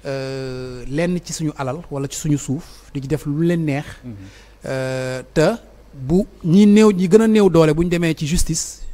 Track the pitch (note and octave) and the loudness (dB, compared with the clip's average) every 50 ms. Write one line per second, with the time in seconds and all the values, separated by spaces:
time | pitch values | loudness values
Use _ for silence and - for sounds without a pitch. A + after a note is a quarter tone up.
0 | _ C#3+ C3+ C3+ C3+ C3+ C3+ C3+ C3 C3 B2+ B2+ B2+ B2+ B2 B2 A#2+ B2 C3+ D3+ | _ -8 -8 -8 -8 -8 -8 -8 -8 -8 -10 -10 -10 -12 -12 -12 -10 -6 -4 -2
1 | E3+ F3+ F3+ E3+ - - D#3+ - D#3+ D3+ - - C#3 C3 B2+ E3 E3+ - D3 C#3 | -2 -2 -2 -4 -6 -8 -8 -6 -6 -6 -4 -4 -6 -6 -6 -8 -10 -10 -8 -8
2 | C#3 C3+ - - - D#3 D3 C#3+ - - C3 D#3+ - - - - - - - C#3+ | -8 -8 -8 -6 -2 -2 -2 -2 -2 -4 -6 -6 -6 -12 -20 -20 -20 -12 -12 -10
3 | C3 C3+ D3+ C#3 - D3+ C#3+ D3+ E3 E3+ F3 E3+ E3 D3+ C3+ C#3+ D3 - - - | -6 -4 -6 -6 -4 -6 -4 -2 0 0 0 0 -2 -2 -4 -4 -6 -10 -18 -18
4 | - B2+ A2 G2+ F#2+ G2 - - - - - _ - C#3 C3+ C3 C3 C3 C3 C3 | -16 -16 -16 -16 -16 -20 -20 -20 -20 -20 -20 _ -10 -8 -6 -6 -6 -6 -6 -6
5 | B2+ B2+ B2+ B2+ B2 - _ E3+ D3+ F3+ A3+ A3+ - - - - - - - C#3+ | -6 -6 -8 -10 -12 -4 _ 2 2 2 0 -2 -10 -20 -20 -20 -20 -20 -18 -14
6 | C3 C3 D#3+ F#3 - - - - - E3 D#3 G3 G#3+ G#3 G#3 G#3+ A3 G#3+ G3+ F3 | -4 0 0 0 0 -2 -10 -8 -2 4 6 6 8 8 8 6 6 6 4 2
7 | F#3 F3 F3 A3 A3+ A3+ G#3+ G#3+ G3+ F#3+ D#3+ E3 D#3+ D#3 D3+ D#3 E3+ F3+ E3+ E3+ | 0 4 4 4 6 6 4 4 4 4 6 6 4 4 4 2 0 0 0 0
8 | E3+ E3 D#3 - D#3+ C#3+ E3 F3 - - D#3+ - - - - - - - | 0 -2 -2 -2 -4 -2 0 0 0 0 0 -6 -6 -10 -12 -14 -12 -12